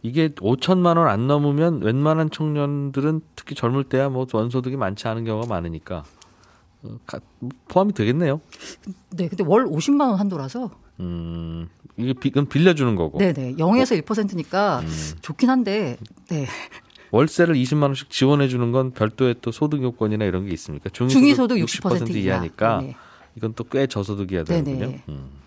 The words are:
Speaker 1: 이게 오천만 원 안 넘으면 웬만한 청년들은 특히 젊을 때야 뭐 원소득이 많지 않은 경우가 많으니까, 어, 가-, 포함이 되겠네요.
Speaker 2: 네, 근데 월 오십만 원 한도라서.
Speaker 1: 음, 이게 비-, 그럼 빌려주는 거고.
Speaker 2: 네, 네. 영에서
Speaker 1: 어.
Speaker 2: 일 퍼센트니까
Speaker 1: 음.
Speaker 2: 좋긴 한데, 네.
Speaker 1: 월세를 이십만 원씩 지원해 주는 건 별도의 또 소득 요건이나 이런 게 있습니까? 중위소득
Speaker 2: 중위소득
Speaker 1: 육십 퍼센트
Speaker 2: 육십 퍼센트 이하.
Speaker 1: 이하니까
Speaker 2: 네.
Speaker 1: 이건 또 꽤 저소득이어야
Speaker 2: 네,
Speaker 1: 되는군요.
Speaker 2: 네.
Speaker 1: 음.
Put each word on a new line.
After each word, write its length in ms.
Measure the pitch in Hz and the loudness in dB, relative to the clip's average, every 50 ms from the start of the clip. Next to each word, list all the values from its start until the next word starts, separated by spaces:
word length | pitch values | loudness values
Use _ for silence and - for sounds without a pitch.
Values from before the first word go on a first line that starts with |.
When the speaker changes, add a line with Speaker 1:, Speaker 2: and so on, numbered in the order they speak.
| - | -8
Speaker 1:
이게 260 | 113 123 160 160 156 147 - | -2 0 0 0 0 0 -2
오천만 560 | 92 104 127 131 - - 185 185 175 175 165 | 0 0 2 2 2 2 4 4 6 4 6
원 100 | 165 170 | 6 4
안 200 | 135 101 101 120 | 4 4 2 2
넘으면 540 | 135 147 147 147 147 139 147 160 175 165 120 | 2 2 4 4 2 2 2 2 2 0 0
웬만한 500 | - 107 117 135 143 156 156 160 160 151 | 0 0 2 2 2 2 2 2 0 -2
청년들은 880 | - - 156 156 147 147 143 143 143 143 143 139 135 139 139 151 156 160 160 _ _ | -2 -2 -2 -2 0 0 0 0 -2 -2 -4 -2 -2 0 0 2 0 -2 -4 _ _
특히 200 | - - - 143 | -20 -12 -12 -6
젊을 280 | - - 117 127 139 135 | -2 0 0 2 0 0
때야 240 | 139 - 131 139 139 | 2 2 2 2 2
뭐 160 | 131 127 131 123 | 0 -2 -4 0
원소득이 440 | - 110 110 120 123 131 120 131 131 | 0 0 0 2 0 -2 -2 -2 -4
많지 300 | 139 110 95 101 - - | -2 -2 -2 -4 -4 -6
않은 180 | 113 110 113 117 | -4 -4 -4 -4
경우가 220 | 113 110 107 117 | -2 -2 -4 -2
많으니까, 560 | 120 104 87 85 85 82 78 _ - 92 82 73 - _ _ - _ _ _ _ _ _ _ _ _ _ _ - | -4 -4 -4 -4 -4 -6 -8 _ -8 -10 -10 -10 -14 _ _ -20 _ _ _ _ _ _ _ _ _ _ _ -16
어, 140 | 110 110 117 _ | -16 -16 -16 _
가-, 140 | - - - _ _ _ _ 123 123 127 _ _ | -14 -14 -14 _ _ _ _ -12 -12 -12 _ _
포함이 260 | - - 180 196 208 190 | -8 -4 -2 -2 -2 -2
되겠네요. 480 | - 107 110 123 160 175 143 139 156 _ _ - - - - - _ - 202 185 _ _ _ | 0 0 0 0 0 0 -2 -2 -4 _ _ -20 -18 -18 -18 -18 _ -16 -16 -16 _ _ _
Speaker 2:
네, 160 | - 170 180 | -8 -6 -6
근데 160 | 160 - 175 190 | -6 -4 -4 0
월 200 | 147 190 240 262 | 2 2 2 2
오십만 420 | 180 156 151 - - 285 285 294 254 | 0 -2 -2 0 2 2 2 4 2
원 100 | 202 185 | 2 0
한도라서. 520 | 208 202 185 156 131 135 - 240 254 208 - - - _ _ - | 0 -2 -2 -4 -8 -8 -8 -8 -10 -10 -12 -16 -20 _ _ -10
Speaker 1:
음, 680 | 92 87 87 85 82 82 85 85 82 82 82 82 82 82 _ _ _ - _ | -8 -6 -6 -6 -6 -8 -8 -8 -8 -8 -8 -10 -10 -12 _ _ _ -16 _
이게 160 | - 120 127 131 | -6 -4 -4 -4
비-, 180 | - - 139 | -2 -4 -2
그럼 160 | - 143 147 | 0 0 -2
빌려주는 480 | 139 - 139 165 185 170 147 135 120 107 | 0 2 4 4 4 4 4 2 2 2
거고. 240 | 90 82 76 - 170 | 2 0 -2 2 2
Speaker 2:
네, 140 | 196 180 151 | 2 2 2
네. 220 | 139 131 123 131 160 | -2 -4 -6 -2 0
영에서 340 | 160 175 220 254 262 254 - | 2 4 4 4 4 2 2
Speaker 1:
어. 40 | |
Speaker 2:
일 40 | 165 | -2
퍼센트니까 800 | 147 - 220 220 214 196 196 170 151 - - 190 208 202 156 123 | 0 -2 -2 -2 -2 -2 -4 -6 -6 -2 -2 0 0 0 0 -2
Speaker 1:
음. 80 | 156 160 160 160 156 151 - - | -4 -6 -6 -6 -6 -8 -10 -12
Speaker 2:
좋긴 280 | - - 151 - 262 240 | -12 -12 -2 2 2 4
한데, 480 | 262 254 233 196 196 220 196 131 120 - 110 - - - - - | 4 2 2 0 -2 -2 -2 -4 -6 -8 -12 -18 -20 -20 -10 -6
네. 180 | 170 151 135 123 - - - - - - _ _ - - - _ | -4 -4 -4 -6 -8 -12 -14 -16 -18 -20 _ _ -20 -20 -8 _
Speaker 1:
월세를 460 | - 110 147 160 - - 175 170 160 | 4 4 4 4 4 4 4 4 6
이십만 320 | 131 127 127 151 151 147 139 | 2 2 2 2 2 2 2
원씩 200 | 139 131 - _ | 0 -4 -8 _
지원해 380 | - - 131 135 147 143 139 | 0 2 4 4 6 4 4
주는 240 | 131 127 123 123 117 | 2 2 0 0 2
건 200 | 120 131 131 131 | 2 0 0 0
별도의 440 | 123 - 110 107 107 - 131 127 120 123 | 0 -2 -2 -2 2 0 0 0 0 -2
또 100 | - 117 | -4 -8
소득 320 | 110 - 151 147 151 143 127 | -2 -2 -2 0 0 -2 -2
요건이나 400 | 123 120 - 110 104 107 107 110 | -4 -2 -2 -2 0 0 0 0
이런 200 | 98 90 92 98 | 0 0 -2 -4
게 80 | 101 85 | -4 -6
있습니까? 360 | - - - 76 71 - 95 | -8 -8 -10 -10 -8 -10 -10
중위소득 300 | - - 123 131 135 269 | -4 -2 0 4 6 6
Speaker 2:
중위소득 400 | 254 285 277 262 254 214 247 208 | 8 8 6 4 2 2 2 0
Speaker 1:
육십 240 | 160 - - - - | 0 -2 -4 -4 0
퍼센트 200 | 190 - 180 127 | 0 0 0 0
Speaker 2:
육십 100 | 113 - | -2 -2
퍼센트 40 | |
이하. 180 | 104 95 95 95 | 0 0 0 0
Speaker 1:
이하니까 460 | 92 87 80 - - 110 113 113 - | 0 -2 -6 -2 0 2 2 2 0
Speaker 2:
네. 140 | 131 135 127 - - - - - - _ _ | -2 -6 -12 -16 -20 -20 -20 -20 -20 _ _
Speaker 1:
이건 180 | 117 110 110 113 | -8 -8 -6 -6
또 120 | - 113 | -6 -8
꽤 200 | - - 135 139 | -4 0 0 0
저소득이어야 600 | 131 - 104 98 104 104 98 98 95 95 87 80 | 0 -2 -4 -4 -4 -4 -4 -4 -4 -2 -4 -2
Speaker 2:
네, 180 | - 175 170 143 | 0 0 0 0
Speaker 1:
되는군요. 280 | 143 135 - 101 123 | -2 -4 -4 -6 -6
Speaker 2:
네. 120 | 135 139 - - | -8 -10 -12 -12
Speaker 1:
음. 200 | 73 69 - 65 69 69 64 | -12 -12 -12 -16 -18 -20 -20